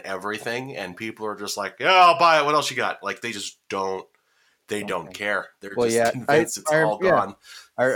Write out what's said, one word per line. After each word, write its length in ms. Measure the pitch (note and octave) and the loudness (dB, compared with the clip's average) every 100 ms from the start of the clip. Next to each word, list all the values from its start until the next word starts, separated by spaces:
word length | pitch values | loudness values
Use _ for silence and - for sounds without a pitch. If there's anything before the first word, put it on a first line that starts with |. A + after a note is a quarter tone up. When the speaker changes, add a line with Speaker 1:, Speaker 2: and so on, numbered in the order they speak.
| - | -8
Speaker 1:
everything, 680 | F#2+ G2 G#2+ A#2 A#2 C3 C3+ | -8 -6 -8 -6 -8 -8 -10
and 200 | F#2+ F2+ | -10 -10
people 300 | A2 A2 G#2+ | -12 -8 -10
are 100 | G2+ | -8
just 200 | G2+ - | -8 -6
like, 200 | G2 - | -8 -2
"Yeah, 140 | C#3+ | 4
I'll 260 | F#3 F3+ E3 | 6 6 6
buy 200 | E3+ D#3 | 6 4
it. 60 | D3 | 4
What 80 | |
else 160 | D3+ C3 | 0 0
you 80 | B2+ | -2
got?" 240 | G#2 - | -4 -4
Like, 180 | G2 F#2+ | -8 -8
they 100 | A#2 | -8
just 280 | G#2 - - _ | -8 -10 -14 _
don't, 360 | G2 F#2+ F#2+ - _ _ _ _ _ - | -4 -4 -6 -10 _ _ _ _ _ -8
they 160 | G#2 | -6
don't 240 | G2+ F#2 D#2+ | -4 -6 -8
Speaker 2:
Okay. 60 | |
Speaker 1:
care. 340 | - G#2 G2+ - _ | -8 -4 -4 -6 _
They're 120 | G2 G2+ | -10 -2
Speaker 2:
Well, 120 | A#2+ | 0
Speaker 1:
just 100 | A2+ | 2
Speaker 2:
yeah, 120 | A#2 | 2
I, 20 | |
Speaker 1:
convinced 460 | B2 A2+ D3 E3 - | 0 2 2 2 -2
it's 120 | G2 | 0
Speaker 2:
I, 120 | D#3 | 2
Speaker 1:
all 160 | D#3 G#2 | 2 0
Speaker 2:
yeah. 100 | F#3 | 2
Speaker 1:
gone. 240 | D3 G2 G2+ - - - - | 2 0 -6 -20 -20 -14 -2
Speaker 2:
I, 60 | |
I 40 | B2+ | 0